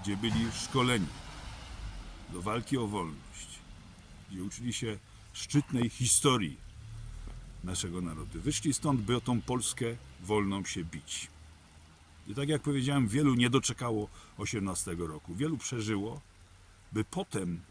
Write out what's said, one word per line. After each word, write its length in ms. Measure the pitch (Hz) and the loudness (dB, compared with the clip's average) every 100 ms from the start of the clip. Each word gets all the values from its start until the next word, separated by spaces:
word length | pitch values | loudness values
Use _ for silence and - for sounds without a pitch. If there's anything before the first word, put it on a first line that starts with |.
gdzie 140 | 95 98 | -2 0
byli 360 | 113 110 113 | 2 2 2
szkoleni 540 | - - 135 123 120 82 - - - - - - - - - - - - | 0 0 4 4 4 2 -4 -12 -12 -10 -10 -10 -10 -8 -10 -12 -14 -12
do 100 | 90 | -6
walki 360 | 92 117 113 139 | -2 -2 0 2
o 80 | 110 | 2
wolność, 640 | 104 82 71 - - - - - - - - - - - | 0 -2 -6 -12 -14 -14 -14 -16 -18 -18 -18 -18 -18 -12
gdzie 140 | 95 | -8
uczyli 280 | 98 - 120 | -6 -4 -4
się 260 | 113 117 104 - - - | -2 -2 -4 -10 -20 -16
szczytnej 580 | - - 143 - 127 117 | -12 2 2 2 2 0
historii 680 | - 123 - 147 127 87 65 - - - - - - - - - - | 2 4 6 8 6 2 -4 -12 -14 -12 -10 -10 -10 -10 -12 -12 -10
naszego 360 | 90 90 92 87 | -4 -4 -2 -2
narodu. 400 | 87 80 73 80 | -4 -4 -6 -4
Wyszli 340 | 92 - - | -2 0 0
stąd, 260 | 131 147 131 | 2 2 2
by 160 | 104 120 | 4 2
o 40 | |
tą 200 | 113 120 | 2 0
Polskę 440 | - 127 113 - 117 120 - - | 2 0 0 -2 -2 -4 -10 -12
wolną 440 | 87 107 98 98 | 2 2 4 0
się 200 | 92 101 | -2 -4
bić. 440 | 82 80 - - - - - - - - - - - - - | -4 -8 -8 -8 -8 -14 -20 -20 -20 -20 -20 -20 -20 -18 -10
I 60 | |
tak 140 | 101 143 | -4 0
jak 140 | 151 | 2
powiedziałem, 460 | - 139 127 143 117 | 2 2 4 4 4
wielu 260 | 117 147 | 6 6
nie 160 | 123 123 | 8 8
doczekało 580 | 131 - 117 123 110 104 - - - | 6 4 0 0 0 0 -6 -18 -6
osiemnastego 680 | 104 110 98 90 - 87 82 | -2 0 0 0 -2 -2 -2
roku. 280 | 78 - | -4 -8
Wielu 240 | 85 151 165 | -2 0 0
przeżyło, 600 | - 123 107 104 104 143 - - - - - - - | -2 -2 0 0 0 -6 -12 -20 -20 -20 -20 -20 -4
by 120 | 104 | -2
potem 560 | 107 180 190 110 90 85 - | 0 -2 -2 -2 -2 -4 -6